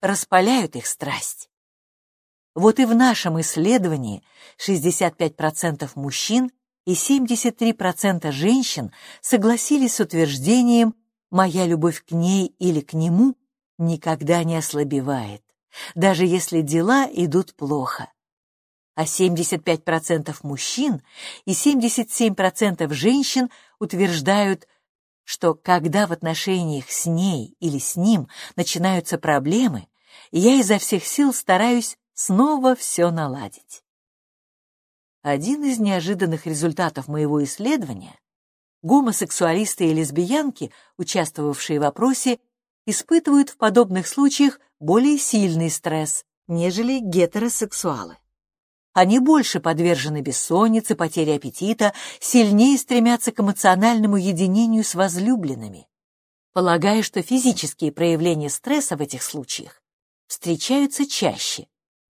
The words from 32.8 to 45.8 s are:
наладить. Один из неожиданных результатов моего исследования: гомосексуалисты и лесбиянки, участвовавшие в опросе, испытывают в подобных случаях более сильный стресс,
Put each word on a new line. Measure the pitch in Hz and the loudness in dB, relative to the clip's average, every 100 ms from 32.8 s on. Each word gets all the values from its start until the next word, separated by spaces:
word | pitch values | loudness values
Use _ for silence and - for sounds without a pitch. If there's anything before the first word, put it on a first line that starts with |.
| - - 175 | -4 0 0
наладить. | 165 147 135 104 - _ - _ _ _ _ _ _ _ _ _ _ _ _ _ _ | 0 -6 -8 -12 -16 _ -20 _ _ _ _ _ _ _ _ _ _ _ _ _ _
Один | 147 143 180 294 | -4 -2 -2 -2
из | 285 240 | -2 0
неожиданных | 202 185 165 190 180 160 165 | 0 0 -2 -2 -2 -2 -6
результатов | 151 165 160 165 - 135 | -2 -2 -2 -4 -4 -8
моего | 151 151 147 | -4 0 0
исследования: | 139 - 220 302 156 98 76 - _ _ _ _ _ _ | -2 -4 -2 -2 -4 -12 -16 -20 _ _ _ _ _ _
гомосексуалисты | 165 277 247 - 175 - 175 175 214 - 170 | 2 2 2 -2 -6 -2 0 0 -2 -2 0
и | |
лесбиянки, | 156 151 143 180 294 285 - 131 - _ - | 0 -2 -2 0 -2 -2 -6 -12 -14 _ -12
участвовавшие | 170 190 156 - 147 139 - 147 | -4 -4 -4 -4 -6 -6 -4 0
в | |
опросе, | 147 143 247 254 254 240 _ _ _ _ - | 0 0 0 0 -2 -2 _ _ _ _ -6
испытывают | - - 330 320 285 285 | -6 0 0 4 2 2
в | - | 0
подобных | 220 202 202 185 - | 4 4 4 0 -4
случаях | - 277 - 277 - _ _ | 0 2 4 2 0 _ _
более | 156 208 277 285 | 0 4 4 2
сильный | - 214 190 160 165 | 0 2 2 0 -2
стресс, | - | -2